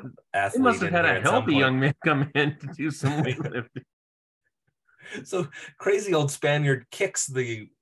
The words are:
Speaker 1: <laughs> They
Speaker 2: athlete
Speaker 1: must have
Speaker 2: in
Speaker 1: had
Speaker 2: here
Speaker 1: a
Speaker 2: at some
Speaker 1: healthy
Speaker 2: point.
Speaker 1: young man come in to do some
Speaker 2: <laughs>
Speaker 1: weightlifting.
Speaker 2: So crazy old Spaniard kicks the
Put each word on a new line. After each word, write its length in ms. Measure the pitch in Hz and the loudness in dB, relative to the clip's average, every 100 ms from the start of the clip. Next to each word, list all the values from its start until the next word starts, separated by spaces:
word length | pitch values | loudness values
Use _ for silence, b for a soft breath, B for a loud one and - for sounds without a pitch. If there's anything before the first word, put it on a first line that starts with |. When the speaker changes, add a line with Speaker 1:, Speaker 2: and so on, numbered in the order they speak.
| 131 - | -4 -18
Speaker 1:
<laughs> 140 | _ | _
They 40 | - | -2
Speaker 2:
athlete 240 | 98 240 | -2 2
Speaker 1:
must 180 | 254 - | 2 2
have 60 | 175 | 2
Speaker 2:
in 60 | |
Speaker 1:
had 120 | 175 165 | 2 2
Speaker 2:
here 80 | |
Speaker 1:
a 40 | 117 | 2
Speaker 2:
at 40 | |
some 80 | 135 | 2
Speaker 1:
healthy 200 | 226 214 | 2 4
Speaker 2:
point. 40 | 143 | 4
Speaker 1:
young 200 | 131 131 | 4 4
man 140 | 135 - | 2 2
come 260 | 165 143 143 | 0 2 2
in 240 | 143 147 147 | 0 0 -2
to 80 | 139 | -8
do 240 | - 151 | -8 -6
some 220 | 147 139 | -2 -2
Speaker 2:
<laughs> 120 | 147 | 0
Speaker 1:
weightlifting. 600 | 127 127 117 123 117 - - _ _ _ _ _ _ _ _ _ _ B B 208 | -2 -2 -6 -8 -10 -12 -18 _ _ _ _ _ _ _ _ _ _ B B -16
Speaker 2:
So 240 | - 190 160 B B B | -6 -4 -4 B B B
crazy 340 | - 202 208 | 0 0 2
old 180 | 160 143 | 0 0
Spaniard 540 | - 151 147 147 131 - | 0 0 2 2 0 -2
kicks 360 | - 196 - - | -4 -4 -2 -4
the 440 | 131 120 113 104 _ | -4 -4 -6 -10 _